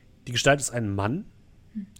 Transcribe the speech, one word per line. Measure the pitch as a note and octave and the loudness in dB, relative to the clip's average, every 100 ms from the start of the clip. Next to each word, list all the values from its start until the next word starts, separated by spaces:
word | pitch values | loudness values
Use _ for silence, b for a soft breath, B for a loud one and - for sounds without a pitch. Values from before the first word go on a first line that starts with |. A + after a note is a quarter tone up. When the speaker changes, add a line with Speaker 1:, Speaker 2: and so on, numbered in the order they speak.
| B - - | B -18 -6
Speaker 1:
Die | |
Gestalt | A#2+ C#3+ C#3+ | 2 4 4
ist | - | 2
ein | B2 G#2+ | -2 -2
Mann. | G2 G#2 E3+ - - - - - | 0 0 -2 -6 -18 -20 -20 -14
Speaker 2:
Hm. | A3 F#3+ - | -12 -12 -10